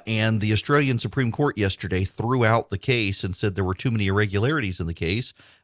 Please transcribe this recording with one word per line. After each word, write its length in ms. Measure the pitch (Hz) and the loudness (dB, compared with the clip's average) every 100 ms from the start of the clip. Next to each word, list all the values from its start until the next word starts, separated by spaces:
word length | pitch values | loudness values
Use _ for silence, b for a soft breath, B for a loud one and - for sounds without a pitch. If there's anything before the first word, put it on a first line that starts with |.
| - | 0
and 360 | 110 110 110 | 0 2 2
the 120 | 107 | 2
Australian 460 | 107 - 147 139 120 | 0 2 2 2 0
Supreme 320 | 110 - 120 | -2 -2 -2
Court 260 | - 147 - | 2 0 2
yesterday 460 | 98 - 92 92 | 0 -2 -2 -2
threw 420 | 95 - 113 131 110 | -2 -2 0 2 4
out 240 | 117 - | 4 0
the 80 | 95 | -4
case 460 | - 120 101 98 | 0 0 0 -2
and 120 | 95 90 | -6 -2
said 200 | 107 92 | -2 0
there 80 | |
were 100 | 92 | -2
too 180 | 92 131 | 0 0
many 160 | 113 95 | 0 2
irregularities 720 | 98 104 98 120 156 101 87 | 2 2 0 0 0 -2 -4
in 80 | 85 | -6
the 60 | |
case. 400 | 82 82 107 127 - b b | -4 -2 -2 -4 -12 b b